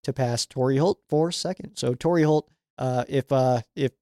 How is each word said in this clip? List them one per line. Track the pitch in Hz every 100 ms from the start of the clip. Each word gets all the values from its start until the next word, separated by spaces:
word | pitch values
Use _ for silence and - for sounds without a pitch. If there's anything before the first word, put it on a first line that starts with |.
to | -
pass | 131 123 120 -
Torrey | - 127 135
Holt | 170 - -
for | 151 165
second. | - 170 185 - -
So | 127 127
Torrey | 165 175
Holt, | 151 151 - _ _ -
uh, | 131 127 -
if, | 139 -
uh, | 135 127 123 - -
if, | 139 -